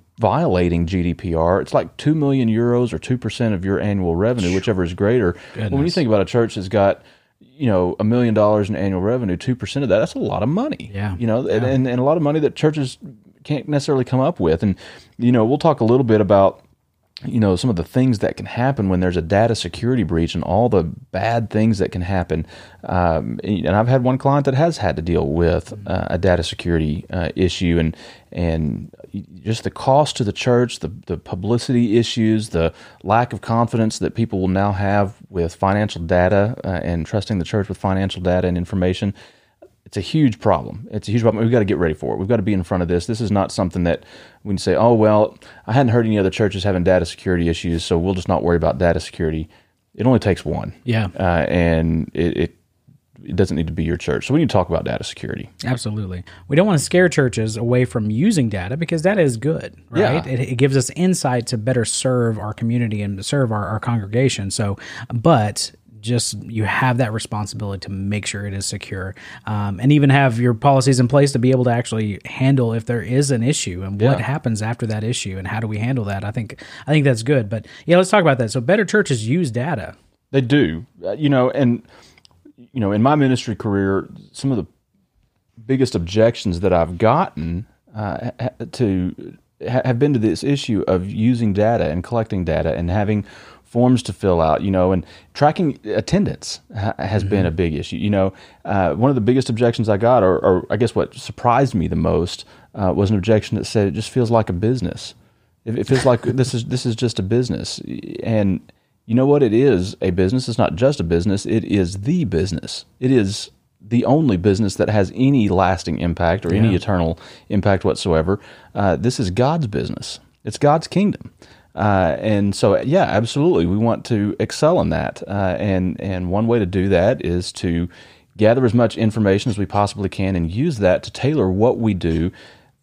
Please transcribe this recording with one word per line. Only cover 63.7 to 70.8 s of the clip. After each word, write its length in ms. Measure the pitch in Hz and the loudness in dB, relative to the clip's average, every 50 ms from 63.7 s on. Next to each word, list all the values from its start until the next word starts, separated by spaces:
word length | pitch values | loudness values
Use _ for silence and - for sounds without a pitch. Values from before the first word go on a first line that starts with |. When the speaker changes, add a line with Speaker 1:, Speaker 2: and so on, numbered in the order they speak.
| 107 107 | -4 -4
Speaker 2:
congregation. 680 | - - 120 117 101 98 107 120 135 131 - - 98 98 | -2 -2 -2 -2 -2 -2 0 0 2 2 0 -2 -4 -6
So, 260 | - - 110 101 98 - - - - - - - 120 | -4 -4 -4 -4 -4 -6 -10 -14 -16 -16 -12 -8 -6
but 580 | 120 110 165 165 127 107 104 - - - - - _ _ _ - 107 | 0 2 4 4 4 2 0 -2 -6 -8 -10 -10 _ _ _ -20 -12
just 400 | 104 110 123 120 - - - 104 - | -6 -4 -2 -2 -2 -4 -6 -10 -12
you 180 | - 117 110 107 | -8 -6 -4 -4
have 360 | 98 101 - 127 127 123 120 | -2 -2 0 0 2 2 0
that 140 | 127 110 110 | 0 -2 -4
responsibility 680 | 113 - - - 107 107 101 - 107 110 101 98 98 | -6 -8 -8 -8 -8 -8 -8 -8 -8 -8 -8 -8 -10
to 100 | - - | -10 -10
make 340 | 98 95 95 98 104 104 90 | -8 -6 -4 -4 -4 -4 -6
sure 220 | - - 101 101 | -6 -8 -8 -8
it 80 | 101 98 | -8 -8
is 100 | 98 98 | -8 -8
secure, 520 | - - 101 - - - 95 92 95 95 - - - - - - | -8 -8 -10 -10 -10 -10 -8 -8 -10 -12 -14 -18 -20 -20 -14 -10
um, 340 | - 107 104 104 101 98 90 | -6 -4 -4 -4 -4 -4 0
and 100 | 107 135 | 2 4
even 200 | 147 151 139 139 | 4 4 6 4
have 280 | 131 143 139 135 117 117 | 4 4 4 2 2 2
your 160 | 120 123 120 | 0 0 0
policies 460 | 110 - 143 139 135 | 2 2 4 4 4